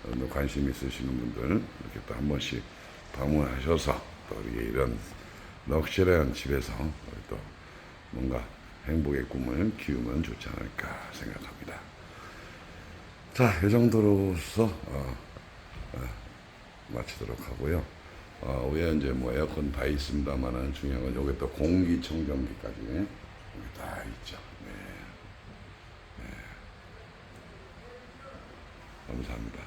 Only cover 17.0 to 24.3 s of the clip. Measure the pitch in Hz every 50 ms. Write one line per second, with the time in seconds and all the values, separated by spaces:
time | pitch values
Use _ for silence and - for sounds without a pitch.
17 | - - - - 55 52 58 58 - - 64 - 62 73 85 85 80 - - -
18 | - - - - - - - - - 62 67 65 62 65 73 80 85 82 78 78
19 | 69 67 64 65 64 60 60 69 78 76 - 78 73 71 69 67 65 69 76 73
20 | 71 - - 73 67 71 69 65 64 64 62 62 65 69 69 - - 69 65 62
21 | 62 65 64 64 69 69 67 65 69 67 - - 73 78 87 92 90 85 87 82
22 | - - 73 82 78 73 71 67 64 58 53 50 - 55 53 52 53 55 62 85
23 | 101 101 - - - - - - - - - - - - - - - 87 - -
24 | - - - - - -